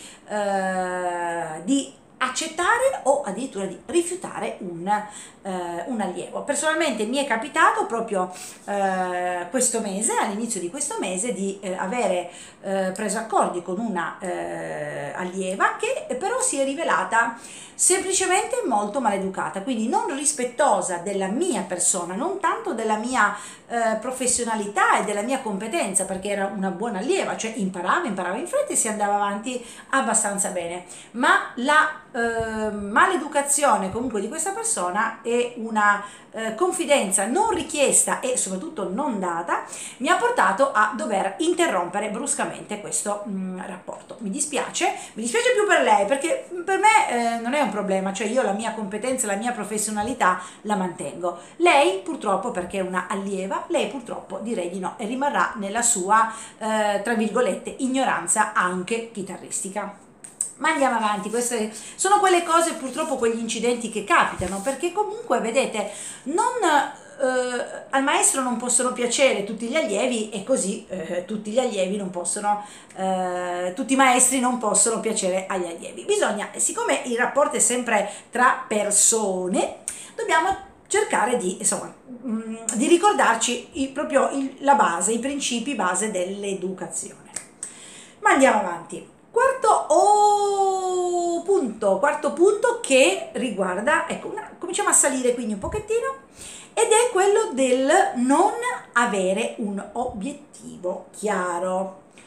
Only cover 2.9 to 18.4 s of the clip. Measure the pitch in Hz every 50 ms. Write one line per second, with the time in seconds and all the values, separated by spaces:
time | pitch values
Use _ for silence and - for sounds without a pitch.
2.9 | - - - 254 285 - - 196 185 214 269 - - 196 190 180 180 - - -
3.9 | 277 - - - - - - - - 160 208 226 - - 208 175 170 165 175 196
4.9 | 208 202 185 - - - - - - - - 196 185 180 175 170 170 170 - 277
5.9 | 247 214 196 185 180 - - - - 196 - - 277 - 311 311 320 320 330 294
6.9 | 220 214 208 220 262 285 269 - - - - 285 - 320 339 415 - 427 - -
7.9 | 233 226 - - 202 185 185 185 - - - - - - - 196 202 202 196 190
8.9 | 185 185 185 180 180 180 180 180 180 175 175 180 - 254 240 - - 226 208 202
9.9 | 190 202 226 359 466 466 277 214 202 208 240 233 - 185 170 175 262 294 - -
10.9 | 453 440 247 185 185 185 247 240 190 185 196 196 190 - - 185 185 - 190 190
11.9 | 247 247 220 190 180 180 180 - - - - - - - - 196 190 196 190 185
12.9 | 185 214 214 202 190 220 220 - 403 349 220 - 180 175 170 190 185 196 240 214
13.9 | 185 175 165 185 - - 196 180 175 175 170 170 170 165 165 160 160 151 147 147
14.9 | 147 143 143 139 - - 185 180 185 190 185 185 190 240 359 - - - 427 480
15.9 | 523 - - - 247 247 370 427 480 523 - - 311 269 269 277 277 330 320 220
16.9 | 185 165 190 - 226 226 254 262 - - - - - - - - - - - -
17.9 | 359 381 370 381 349 - 370 359 359 403